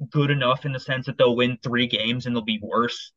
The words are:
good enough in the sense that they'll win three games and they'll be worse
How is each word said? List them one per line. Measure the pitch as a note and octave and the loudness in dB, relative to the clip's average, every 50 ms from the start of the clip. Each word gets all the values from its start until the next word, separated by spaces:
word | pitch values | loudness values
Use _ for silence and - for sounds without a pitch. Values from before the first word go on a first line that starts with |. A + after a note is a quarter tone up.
| D3 - | -12 -2
good | - D3+ C#3+ C#3 D3 | 0 2 2 2 2
enough | C#3 B2+ A#2+ C3 C3+ - | 2 2 0 0 0 -2
in | C#3+ C3+ | -6 -6
the | B2+ | -6
sense | - - C3 B2+ B2 | -6 -4 -6 -4 -4
that | - B2+ | -6 2
they'll | - C3+ B2 A#2+ | 4 4 4 6
win | A#2+ B2 B2 B2+ - - | 4 2 2 0 -2 -4
three | B2+ A#2 A#2+ B2 | -2 0 0 0
games | A#2 A2 G#2 A2 A2+ A#2+ B2+ A#2 | 0 0 -2 0 -2 -2 -2 -2
and | B2 A#2+ | -2 -2
they'll | A#2 G#2+ | -2 -2
be | A2+ A2 G#2 | -2 -4 -4
worse | G#2 F2+ F#2+ A2 A#2+ A#2+ - - - - _ | -4 -2 0 0 0 0 -2 -6 -12 -16 _